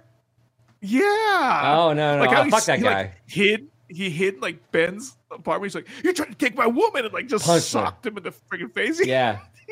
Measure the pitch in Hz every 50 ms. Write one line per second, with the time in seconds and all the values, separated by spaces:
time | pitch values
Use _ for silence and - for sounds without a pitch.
0 | _ _ _ _ _ _ _ _ _ _ _ _ _ _ _ _ 202 196 233 269
1 | 403 403 415 440 440 415 392 349 277 247 175 151 139 135 147 165 170 160 151 151
2 | 151 147 143 139 135 - - 294 - 294 214 - - 165 143 127 120 104 98 95
3 | 95 95 - - _ - - 165 202 208 214 220 277 - _ _ _ - 180 170
4 | 196 185 147 165 190 196 190 - - 180 165 - _ _ - - 175 175 196 214
5 | 269 - - _ _ - - - - 175 - - 202 196 - 165 - - - -
6 | - 349 359 302 302 - 202 - 294 247 - 269 240 233 240 294 440 427 - 277
7 | 233 214 190 175 254 247 233 208 - 170 170 165 - - - 247 196 - - -
8 | - 254 208 202 170 190 - _ _ - 185 175 170 233 - 196 202 - 320 339
9 | 381 127 131 131 123 117 104 98 - - _ _ _ -